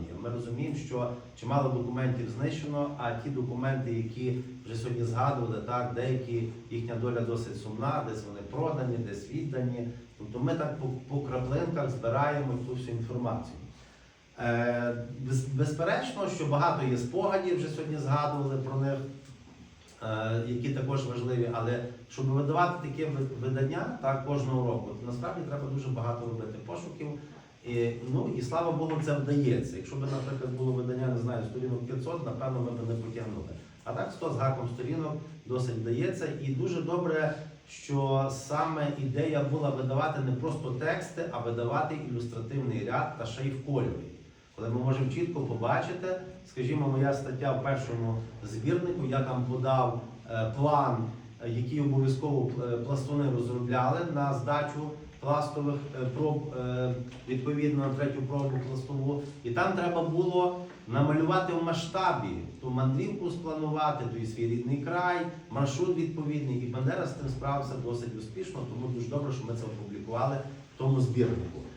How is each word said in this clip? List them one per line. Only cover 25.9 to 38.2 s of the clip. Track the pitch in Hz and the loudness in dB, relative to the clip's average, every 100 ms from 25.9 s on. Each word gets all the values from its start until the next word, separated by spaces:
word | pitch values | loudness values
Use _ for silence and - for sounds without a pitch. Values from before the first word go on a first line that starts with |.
| 120 117 117 117 | -2 -2 -2 -4
робити | 110 107 - 107 | -4 -6 -8 -8
пошуків. | - 170 - 147 143 - - - - 120 | -8 -8 -8 -8 -8 -10 -16 -20 -14 -2
І, | 120 117 117 127 | 2 2 0 0
ну, | 131 - - | 0 0 0
і | |
слава | 120 160 170 | 0 0 2
Богу, | 151 160 151 | 2 0 0
це | 147 143 | 2 2
вдається. | 135 143 123 117 - - | 4 4 6 4 0 -4
Якщо | - 139 | -6 -4
б, | |
наприклад, | 135 135 131 135 127 | -2 -2 -2 -4 -4
було | 123 131 | 0 2
видання, | 123 123 123 127 | 2 0 0 0
не | 120 | 2
знаю, | 117 120 107 | 0 0 -2
сторінок | 123 127 123 - | -2 -2 -2 -2
п'ятсот, | 131 160 170 135 | -4 -2 -4 -4
напевно, | 123 131 127 | -2 -2 0
ми | 120 | 0
б | 117 110 | -2 -2
не | |
потягнули. | 113 110 120 110 95 - - - - | -2 -4 -6 -6 -6 -6 -10 -14 -12
А | - | -6
так, | - - | -2 -4
сто | - 165 | -2 -2
з | 117 | 2
гаком | 131 127 120 | 2 2 0
сторінок | - 131 160 151 - - - 113 | -2 -2 0 -2 -4 -8 -12 -2
досить | 127 123 113 | 0 0 0
вдається. | 110 120 180 180 156 131 | 0 2 2 0 -2 -2
І | 135 | -2
дуже | 131 180 170 | 0 0 0
добре, | 151 175 170 156 151 151 - - - | 0 2 2 4 2 0 -8 -14 -18
що | - - 139 139 135 | -14 -2 2 4 4